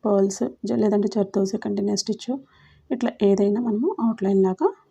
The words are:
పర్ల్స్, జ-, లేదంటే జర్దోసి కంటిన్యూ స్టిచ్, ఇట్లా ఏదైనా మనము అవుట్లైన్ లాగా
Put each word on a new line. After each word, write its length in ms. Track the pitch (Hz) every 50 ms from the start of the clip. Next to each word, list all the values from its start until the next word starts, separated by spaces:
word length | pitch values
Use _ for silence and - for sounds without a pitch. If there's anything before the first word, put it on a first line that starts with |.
| -
పర్ల్స్, 380 | 214 202 196 196 196 196 - 240 - - _ - -
జ-, 100 | 240 233
లేదంటే 280 | 214 208 208 208 196 196 -
జర్దోసి 480 | 214 196 190 - 202 196 196 226 208 -
కంటిన్యూ 320 | 208 202 202 202 202 208 190
స్టిచ్, 260 | - - 214 - - - 254 277 269 _ _ _ - _ - _ _ _ 262
ఇట్లా 160 | 233 240 233 - - 208 196
ఏదైనా 340 | 202 196 202 202 202 220 247 233
మనము 200 | 208 208 254 359 453 - 233
అవుట్లైన్ 380 | 226 220 - 190 196 202 190 190 190
లాగా 200 | 185 - 311 403 - _ _ _